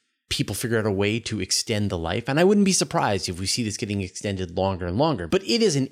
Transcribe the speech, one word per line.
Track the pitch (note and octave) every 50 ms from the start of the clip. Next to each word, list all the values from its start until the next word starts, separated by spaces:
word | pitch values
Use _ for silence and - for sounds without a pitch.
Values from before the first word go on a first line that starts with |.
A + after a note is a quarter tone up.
| _ _ _ _ _ -
people | - - C#3 - G2+
figure | - - A2+ A#2 A2
out | G#2
a | A2
way | G2 F#2+ G2+ G#2 A2 A#2
to | - - A2 G2
extend | F2+ - - - - - A2 G#2 G#2 G2
the | F#2 E2+
life. | E2 E2 F#2+ A2+ - -
And | C3+ D#3
I | F3+
wouldn't | G3 G#3+ G3+ G3+
be | F#3+
surprised | F3 - E3 C#3 - E3 C#3 A#2 G2+ F#2 - -
if | F2 F2
we | G2
see | F#2 - B2
this | A#2 G#2 G2
getting | - A#2 G2+ G#2 G2+
extended | F#2+ F2+ - - - G#2 G2 F#2 F#2 E2+ E2+
longer | F#2 F#2+ G2 F#2+ E2+ F2+
and | F2 F2+ A#2
longer. | D3+ E3 C#3 F#2 E2+ D#2+
But | F3+ F#3+ -
it | - A3+ A3+
is | A3+ G3 C#3+
an | C#3 C3 -